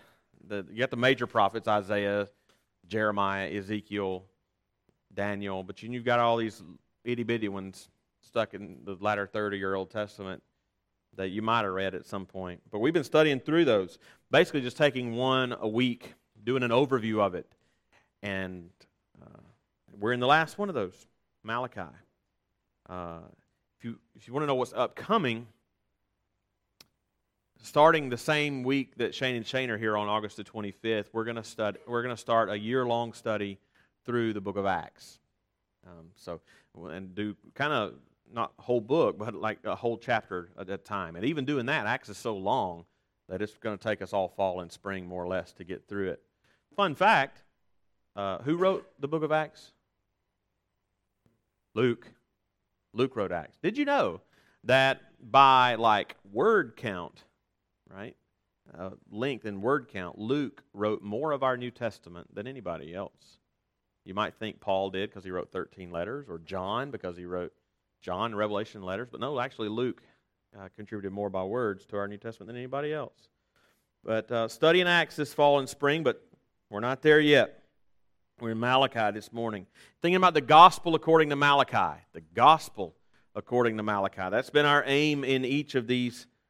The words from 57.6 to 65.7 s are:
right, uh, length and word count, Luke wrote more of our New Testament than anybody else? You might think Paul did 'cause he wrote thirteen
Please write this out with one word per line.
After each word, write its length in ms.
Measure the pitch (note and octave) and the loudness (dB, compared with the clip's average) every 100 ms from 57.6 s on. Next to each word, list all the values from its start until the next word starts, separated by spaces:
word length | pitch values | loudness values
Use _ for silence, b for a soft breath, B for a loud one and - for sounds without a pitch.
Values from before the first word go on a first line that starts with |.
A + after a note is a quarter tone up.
| _ _ _ | _ _ _
right, 260 | F#2+ G#2+ - _ _ _ _ _ - | -18 -18 -20 _ _ _ _ _ -14
uh, 120 | F#2 - _ | -14 -14 _
length 320 | G#2 C3 B2+ | -8 -6 -6
and 180 | A2 G2+ | -8 -6
word 280 | A2 C#3+ B2 | -2 -2 -2
count, 280 | G2+ F2+ - | -10 -10 -8
Luke 460 | G#2+ D3 C3 - _ | -4 -4 -4 -10 _
wrote 280 | G2+ G#2 G#2+ | -4 -2 -2
more 320 | G2+ G#2 D#3 | -6 -6 -4
of 100 | C#3+ | -2
our 140 | C3 B2 | -2 -2
New 120 | B2 | -6
Testament 640 | - A#2 G#2 - F2 - | -6 -8 -8 -18 -20 -16
than 140 | - A2 | -12 -12
anybody 480 | C3+ F#2 E2 D2 F2+ | -10 -10 -10 -10 -10
else? 440 | F#2 _ _ _ _ _ _ _ _ _ - | -12 _ _ _ _ _ _ _ _ _ -10
You 80 | |
might 220 | F#2+ G#2 - | -4 -4 -4
think 260 | A2 - | -10 -8
Paul 280 | - F#2+ G2 | -2 -2 -2
did 220 | F#2+ G#2 | -4 -6
'cause 140 | G#2 F#2 | -8 -10
he 60 | |
wrote 200 | F2+ - | -8 -8
thirteen 400 | F#2+ E2 | -8 -10